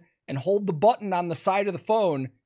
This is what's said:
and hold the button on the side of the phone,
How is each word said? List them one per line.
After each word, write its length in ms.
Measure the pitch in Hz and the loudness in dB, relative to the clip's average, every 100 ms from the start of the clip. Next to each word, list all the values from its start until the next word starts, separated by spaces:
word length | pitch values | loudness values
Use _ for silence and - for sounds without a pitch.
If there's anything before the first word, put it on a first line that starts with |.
| _ _ - | _ _ -10
and 80 | 135 | -6
hold 300 | 180 202 196 | -2 0 -2
the 80 | |
button 400 | 151 208 247 202 | 2 4 4 0
on 140 | 180 175 | -2 -2
the 80 | 156 | -2
side 320 | 196 196 202 | 0 0 0
of 60 | |
the 60 | 170 | -4
phone, 500 | - 220 190 143 131 - | 0 2 2 0 -6 -12